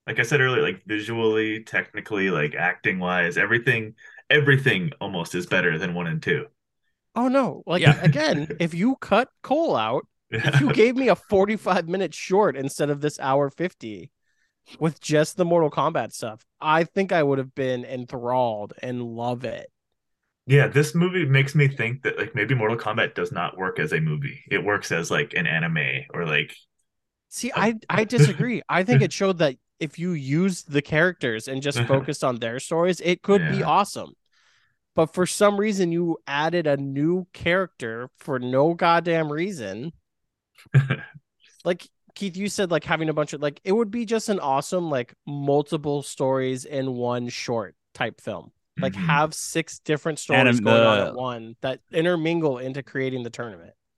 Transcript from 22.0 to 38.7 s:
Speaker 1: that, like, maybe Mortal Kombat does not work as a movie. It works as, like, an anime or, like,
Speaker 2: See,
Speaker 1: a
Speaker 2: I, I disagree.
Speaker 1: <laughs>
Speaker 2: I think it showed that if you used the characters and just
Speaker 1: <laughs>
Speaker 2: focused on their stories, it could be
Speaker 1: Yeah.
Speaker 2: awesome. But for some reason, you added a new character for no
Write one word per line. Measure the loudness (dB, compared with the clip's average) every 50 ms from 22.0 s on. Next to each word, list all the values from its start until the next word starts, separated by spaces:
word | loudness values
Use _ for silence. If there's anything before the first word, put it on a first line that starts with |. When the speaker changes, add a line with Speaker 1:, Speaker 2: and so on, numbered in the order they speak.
| -4
Speaker 1:
that, | -4 -4 -4
like, | -6 -4 -2
maybe | -2 0 0 2
Mortal | 2 2 2 0
Kombat | 0 -2 -2 0 0 0 0 0
does | -4 -4 -4
not | -2 -4 -4 -4 -4
work | -4 -6 -4 -2 -2
as | -4 -2 0
a | 0
movie. | 0 0 -2 -4 -4 -8 -10 -10 -8 -2
It | -2 -2 0
works | 0 0 0 0 -2
as, | -2 -2 -2 0
like, | 0 0 0 0 -2
an | -2 -2
anime | 0 0 0 0 0 -2 -2 -2 -2 -2 -6 -8 -8 -8
or, | -6 -4
like, | 0 0 0 -2 -2 -8 -20 -20 _ _ _ _ _ _ _ _ _ _ _ _ _
Speaker 2:
See, | -12 -8 -8 -6 -2
Speaker 1:
a | 0
Speaker 2:
I, | 0 0 0 -2 -6 -4
I | 0 0 0
disagree. | 0 4 4 6 6 4 0 -2 -2 -2 -4 -4
Speaker 1:
<laughs> | 0
Speaker 2:
I | 0 0 2
think | 4 4 4 4
it | 2 0
showed | 0 0 0 2 2
that | 2 0 0 -2 _ _ _ -8
if | -8 -8 -6 -6
you | -4 -4 -4
used | -4 -2 0 0 2 2 2 0 -2 -8 -2
the | -2 -2 0
characters | 2 2 2 2 2 0 -2 -4 -2 -2 -4 -6 -6
and | -8 -4 -4
just | -2 -2 -2 0
Speaker 1:
<laughs> |
Speaker 2:
focused | 2 2 0 0 -2 -6 -2 -2
on | -2 -2 -2
their | -4 -6 -6 -6
stories, | -6 -4 -2 0 2 0 0 0
it | 0 -2 -2 -2 2
could | 2 2 4 4
be | 2 0 0 0
Speaker 1:
Yeah. |
Speaker 2:
awesome. | 2 2 2 2 0 -4 -10 -12 -12 -16 _ _ _ _ _ _ _ _ _ _ _ _ _ _ _ 0
But | 2 2 2 2
for | 0 0
some | 0 2 4 4 4 4 4
reason, | 0 0 2 0 0 0 0
you | 0 0 0 -2 -4 -4
added | -4 -2 0 0 0 0 0 2
a | 2 0
new | 0 -2 -4 -2 0 0 2 0 0 -2 _ _
character | -4 0 0 2 2 0 -2 _ -10 -10 -8 -8 -8 -10 -12 _ _
for | -8 -4 -4 -4
no | -2 0 2 4 4 4